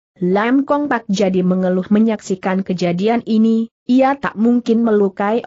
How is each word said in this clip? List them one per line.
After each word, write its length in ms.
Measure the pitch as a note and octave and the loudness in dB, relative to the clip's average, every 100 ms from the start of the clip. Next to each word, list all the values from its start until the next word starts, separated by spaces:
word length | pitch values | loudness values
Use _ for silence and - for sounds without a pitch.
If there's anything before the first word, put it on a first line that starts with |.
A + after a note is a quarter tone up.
| _ _ | _ _
Lam 400 | F3+ G3 A3+ C4+ | -2 0 2 0
Kong 320 | C#4 D4 D4 | 0 -2 -2
Pak 160 | A#3+ A3+ | -4 -4
jadi 320 | G3 G3 F#3+ | -2 0 0
mengeluh 480 | F3+ F#3 F#3 F3+ F#3 | 0 0 0 -2 0
menyaksikan 720 | G#3 A3+ G#3 - F#3 F#3+ F#3+ | 2 2 -2 -6 -6 -4 -4
kejadian 640 | F#3+ F3+ F3+ F3 G#3 A#3+ - | -4 -4 -2 -2 -2 -2 0
ini, 480 | A3 A3+ A3+ A3+ _ - | 2 2 2 -2 _ 0
ia 240 | B3+ C4 | 2 2
tak 240 | C#4 - F#3+ | 0 -4 0
mungkin 480 | A#3 A#3+ A#3+ A3+ A#3 | 0 2 0 0 2
melukai 560 | G#3 G3 G3 G3+ A#3 | 2 0 -2 -2 -2